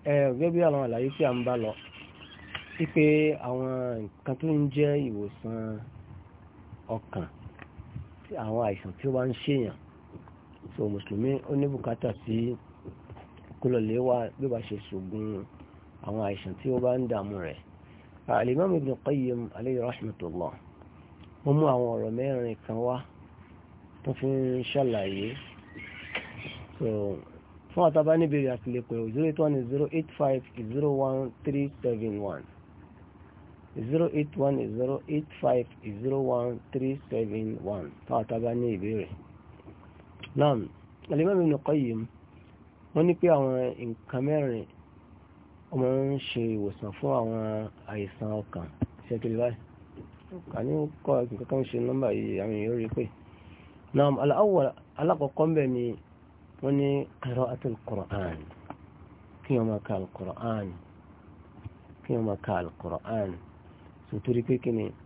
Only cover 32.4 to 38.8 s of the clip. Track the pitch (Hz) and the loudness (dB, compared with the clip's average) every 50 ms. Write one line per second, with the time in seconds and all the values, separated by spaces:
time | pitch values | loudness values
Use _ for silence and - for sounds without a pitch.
32.4 | - - - - - - - - - - - - - - - - - - - - | -10 -16 -20 -20 -20 -20 -20 -20 -20 -20 -20 -20 -20 -20 -20 -20 -20 -20 -20 -20
33.4 | - - - - - - - - 110 117 143 160 170 - - 151 147 147 - 190 | -20 -20 -20 -20 -20 -12 -8 -8 -2 0 2 2 2 4 2 0 -2 0 0 2
34.4 | 135 139 139 131 117 107 107 117 127 131 139 - - - 151 151 151 - - - | 2 2 2 2 -2 -2 -2 -2 0 0 0 -4 -4 -2 -4 -4 -4 -4 -10 0
35.4 | - 131 127 123 120 - - - - 110 101 101 117 131 135 135 131 127 123 123 | 2 4 4 4 2 -2 -10 -12 -10 -10 -8 -4 -2 0 0 2 2 2 2 0
36.4 | 120 123 120 113 - - - 135 127 131 135 139 - - 120 113 113 104 104 110 | 0 -2 -4 -6 -10 -6 -4 -2 -2 -2 -4 -4 -6 -4 -2 -2 -2 -2 -2 -4
37.4 | 110 110 113 - - 95 104 - 78 71 - - - - 127 117 110 - 120 113 | -4 -4 -4 -4 -4 -4 -4 -4 -6 -10 -12 -16 -6 -2 0 0 0 0 -2 -2
38.4 | 117 117 117 120 120 120 110 90 | 0 0 0 0 0 0 0 -2